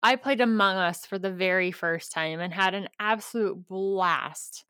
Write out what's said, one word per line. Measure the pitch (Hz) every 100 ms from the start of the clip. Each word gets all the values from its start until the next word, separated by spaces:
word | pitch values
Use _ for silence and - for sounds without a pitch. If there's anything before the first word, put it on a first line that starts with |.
I | 226 254
played | 277 254
Among | 233 220 196 190
Us | 175 185
for | - 190
the | 190
very | 180 185 185 180
first | 175 170 165 -
time | 165 156 160
and | 180
had | 175 190
an | 196 185 -
absolute | 214 220 - 233 202 - 180
blast | 190 196 190 180 156 - - - -